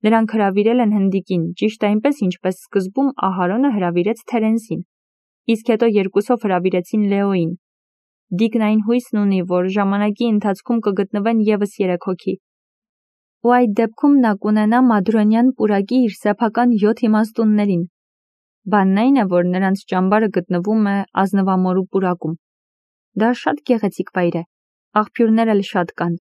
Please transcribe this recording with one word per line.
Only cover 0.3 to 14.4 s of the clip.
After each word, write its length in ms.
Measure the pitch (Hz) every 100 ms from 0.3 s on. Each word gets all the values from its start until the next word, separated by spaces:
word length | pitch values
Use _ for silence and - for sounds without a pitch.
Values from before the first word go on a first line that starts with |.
հրավիրել 460 | 220 202 190 208 240
են 120 | 226
հնդիկին, 480 | 208 196 190 175 180 165
ճիշտ 320 | 175 214 214 208
այնպես, 360 | 214 269 285
ինչպես 340 | 185 180 185 185
սկզբում 520 | - 202 190 196 277 262
Ահարոնը 520 | 190 185 233 226 277
հրավիրեց 540 | 208 180 175 180 220
Թերենսին, 560 | - 240 220 226 220 165 180 _ _ _ _ _ -
իսկ 220 | 226 -
հետո 200 | 220 233
երկուսով 580 | 208 190 196 208 240 208
հրավիրեցին 560 | 180 180 180 175 214 208
Լեոին։ 460 | 202 202 190 165 175 _ _ _ _ _ _ _
Դիկն 340 | 180 226 233 214
այն 160 | 214
հույսն 380 | 208 240 - 214
ունի, 220 | 202 190
որ 260 | 180 180 185
ժամանակի 560 | 196 196 202 208 208 233
ընթացքում 520 | 214 208 190 - 233
կգտնվեն 600 | 214 190 196 208 208 226
ևս 320 | 208 208 202 -
երեք 320 | 190 175 -
հոգի։ 280 | 180 - 190 _ _ _ _ _ _ _ _ _ _
Ու 100 | 233
այդ 180 | 247 247
դեպքում 460 | 202 226 226 285 285
նա 160 | 233
կունենա 460 | 202